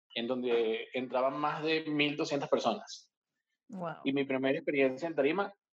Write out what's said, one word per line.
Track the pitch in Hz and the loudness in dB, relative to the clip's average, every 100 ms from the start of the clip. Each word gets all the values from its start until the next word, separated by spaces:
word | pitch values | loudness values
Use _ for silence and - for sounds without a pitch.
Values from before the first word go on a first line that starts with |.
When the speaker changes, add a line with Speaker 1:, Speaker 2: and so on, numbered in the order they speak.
| _ | _
Speaker 1:
en | 117 117 | -8 -4
donde | 123 123 117 113 113 - | -2 2 2 2 -2 -4
entraban | 127 127 127 135 147 | -6 -2 0 0 0
más | 151 160 | -2 -2
de | 156 160 156 | 0 0 0
mil | 151 147 147 | 2 2 0
doscientas | 160 143 - | -2 -2 0
personas. | 120 120 101 - - - _ _ _ _ _ _ | 2 2 -2 -6 -16 -18 _ _ _ _ _ _
Speaker 2:
Wow. | 185 170 147 | -8 -8 -4
Speaker 1:
Y | 139 | -2
mi | 139 135 | 0 0
primera | 131 135 156 | 0 2 0
experiencia | - 139 135 131 170 | 0 4 2 2 -4
en | 151 | 2
tarima | 139 185 196 - _ | 2 2 -2 -6 _